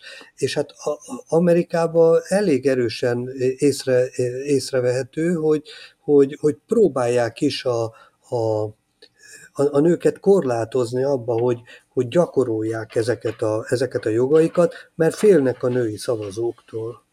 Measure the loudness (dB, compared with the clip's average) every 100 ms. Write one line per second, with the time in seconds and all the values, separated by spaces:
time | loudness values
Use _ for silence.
0 | -16 -20 -20 -6 -4 -4 -6 -8 -8 -8
1 | -10 -14 -2 0 4 2 0 -2 0 2
2 | 4 2 0 -2 0 0 0 0 -2 -2
3 | -2 -2 -6 -4 -4 0 0 0 0 0
4 | 0 -4 -4 -4 -2 -2 0 -2 0 -2
5 | -4 -4 -2 0 0 0 -4 -20 -20 _
6 | 2 4 4 2 -4 -4 _ 2 2 2
7 | 0 0 0 -2 -4 -2 -4 -2 -4 -8
8 | -20 _ _ -4 -2 -2 -4 -10 _ _
9 | -20 _ -20 -20 -14 -2 0 2 2 2
10 | 0 0 2 2 2 -2 -2 -2 -2 0
11 | 0 0 -2 0 0 -2 -8 -20 _ -4
12 | 0 0 2 0 0 -2 -4 -6 -4 -2
13 | -2 -2 -6 -4 -2 -2 -2 -2 -2 -4
14 | -2 0 2 4 4 2 0 -2 -16 -2
15 | -2 2 4 6 2 -2 -2 -2 -2 -4
16 | -4 -4 -6 -6 -6 -8 _ -10 -10 -12
17 | _